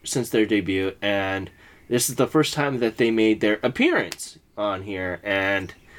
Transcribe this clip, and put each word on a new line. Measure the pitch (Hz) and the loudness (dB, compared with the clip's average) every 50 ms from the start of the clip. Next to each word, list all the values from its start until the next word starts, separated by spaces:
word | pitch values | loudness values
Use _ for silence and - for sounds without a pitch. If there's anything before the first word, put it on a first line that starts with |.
| - | -8
since | - - 131 117 - | -4 -2 -2 -2 0
their | - 113 110 | 2 2 4
debut, | 104 107 101 90 98 95 95 95 95 - - | 4 2 0 2 0 0 0 0 -2 -4 -4
and | 101 101 101 98 98 95 98 95 92 - - _ - - - - - | -2 -2 0 0 0 -2 -4 -4 -6 -10 -14 _ -20 -20 -20 -16 -6
this | - 123 123 - - | -2 -2 0 0 0
is | 120 | 0
the | 135 127 | 0 0
first | - - 156 147 - - | 2 2 2 2 2 0
time | 151 143 139 135 117 | -2 -2 -2 0 0
that | 120 113 - | 0 0 0
they | - 120 113 | 2 2 2
made | 113 110 110 110 107 - | 4 4 4 4 4 4
their | 110 104 107 - | 2 0 0 0
appearance | - 117 - - 269 359 330 180 101 85 - - - - - - _ _ - | -2 -2 0 2 2 2 2 0 -2 -4 -8 -12 -14 -16 -18 -20 _ _ -8
on | 104 104 104 95 92 98 | -4 -4 -4 -4 -6 -6
here, | 104 98 92 92 90 90 85 - | -8 -6 -6 -4 -4 -6 -6 -4
and, | 101 98 98 95 98 98 98 95 - - - _ - - | -2 0 0 0 0 0 -2 -4 -6 -14 -18 _ -20 -20